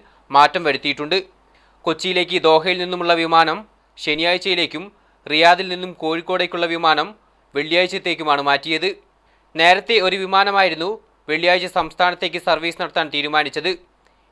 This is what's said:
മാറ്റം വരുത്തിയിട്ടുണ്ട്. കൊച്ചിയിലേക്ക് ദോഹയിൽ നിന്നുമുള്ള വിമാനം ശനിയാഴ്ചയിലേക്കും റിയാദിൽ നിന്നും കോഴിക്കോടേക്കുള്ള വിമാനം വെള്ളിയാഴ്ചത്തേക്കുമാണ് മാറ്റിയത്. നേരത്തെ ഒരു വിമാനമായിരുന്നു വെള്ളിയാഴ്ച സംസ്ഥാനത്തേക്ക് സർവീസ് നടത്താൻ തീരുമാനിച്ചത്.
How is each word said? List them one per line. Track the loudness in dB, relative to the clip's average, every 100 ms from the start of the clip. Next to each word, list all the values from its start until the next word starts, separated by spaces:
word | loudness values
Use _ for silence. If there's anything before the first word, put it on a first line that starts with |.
| _ _ 0
മാറ്റം | 4 4 4
വരുത്തിയിട്ടുണ്ട്. | -2 -2 -2 -4 -2 -4 -4 _ _ _ _ _
കൊച്ചിയിലേക്ക് | -6 -4 -2 -2 -2 0
ദോഹയിൽ | 4 4 2 -4
നിന്നുമുള്ള | -4 -4 0
വിമാനം | 0 2 4 4 0 -10 _ _ -10
ശനിയാഴ്ചയിലേക്കും | -4 -2 0 -2 -2 -2 -4 -6 -14 _ _ _ -4
റിയാദിൽ | 4 6 6 0
നിന്നും | -8 -10
കോഴിക്കോടേക്കുള്ള | -8 -4 -4 -2 -4 -2 -4 -4
വിമാനം | 0 2 2 0 -8 _ _ _ -6
വെള്ളിയാഴ്ചത്തേക്കുമാണ് | -2 0 0 -2 -6 -4 0 0
മാറ്റിയത്. | 2 0 0 -4 -4 -6 _ _ _ _ _ 2
നേരത്തെ | 4 4 2 0
ഒരു | 2 -2
വിമാനമായിരുന്നു | 0 0 2 2 0 0 -6 -8 _ _ -6
വെള്ളിയാഴ്ച | -2 2 0 0 -4
സംസ്ഥാനത്തേക്ക് | -4 0 -2 -2 -6 -4 -2
സർവീസ് | -2 -2 -6
നടത്താൻ | -6 -4 -4
തീരുമാനിച്ചത്. | -4 -2 -2 -2 -4 -6 -6 _ _ _ _ _